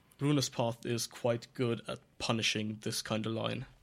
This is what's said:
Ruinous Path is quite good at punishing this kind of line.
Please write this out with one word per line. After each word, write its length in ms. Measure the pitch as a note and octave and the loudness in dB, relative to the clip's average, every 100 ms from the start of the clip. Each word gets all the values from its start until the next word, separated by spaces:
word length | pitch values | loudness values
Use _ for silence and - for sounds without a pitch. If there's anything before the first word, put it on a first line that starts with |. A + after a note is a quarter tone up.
| _ - | _ -2
Ruinous 300 | C#3 D3 B2+ | 2 4 2
Path 360 | - A#2 A#2 A#2+ | 0 0 0 -2
is 200 | A#2 - | -2 -4
quite 400 | - A#2+ A#2 - | 0 0 0 -2
good 280 | - A#2+ A2+ - | -2 0 0 -4
at 120 | - - - | -10 -12 -4
punishing 580 | - A#2 G#2+ A2 G#2+ G#2+ | 0 2 2 0 -2 -4
this 200 | A2+ - | -4 -4
kind 240 | - A2 A2 | -2 0 0
of 80 | |
line. 320 | A2+ A2+ A#2 B2+ - | -2 -2 -2 -6 -14